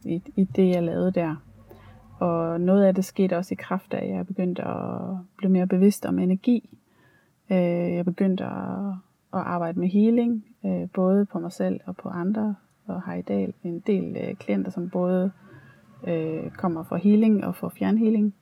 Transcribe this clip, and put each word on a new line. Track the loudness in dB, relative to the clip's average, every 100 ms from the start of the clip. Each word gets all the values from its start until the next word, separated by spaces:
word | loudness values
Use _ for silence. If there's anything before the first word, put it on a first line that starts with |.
i, | -6 -6 -4 -2
i |
det, | 0 4 4
jeg | 2
lavede | 0 0 0
der. | 0 -2 -4 -12 -20 -20 -20 -20 -20 -16 -4
Og | 0 0 0 0
noget | 4 6
af | 6
det | 4
skete | 0 0 0 0
også | -4
i | -8
kraft | -4 -6 -4
af, | -6
at | -4
jeg | -4 -6
begyndte | -4 -4 -2
at | -4 -6 -6 -6 -8 -10 -12 -4
blive | 2
mere | 2 4
bevidst | 4 4 4 0
om | 0
energi. | 2 2 2 0 -2 -18 _ _ _ _ _ _ -2
Øh, | 2 2 0 0
jeg | 0
begyndte | -2 0 2 0
at, | -2 -6 -6 -6 -6 -8 -14 _ _
at | -6
arbejde | -4 -4 -4 -2
med | 2
healing, | 4 4 4 2 -2 -6 _ -4
øh, | -4 -4
både | 0 2 4 2
på | -4
mig | -6
selv | -4 -4 -4 -8
og | -12
på | -10
andre, | -4 -2 -2 -2 -6 _ _ -10
og | -8
har | -8
i | -8
dag | -4 -2 -2 -6
en | -8 -4
del, | 0 0 -2 -6
øh, | -6
klienter, | -6 -4 -4 -4
som | -6 -4
både, | -2 0 2 0 -4 -16 -20 -20 -20 _ -12 -6
øh, | -4 -4 -6 -8
kommer | -4 -4 -2
fra | -4 0
healing | 4 6 6 4
og | 0
fra | -4 -8
fjernhealing. | -2 0 2 2 2 0 -2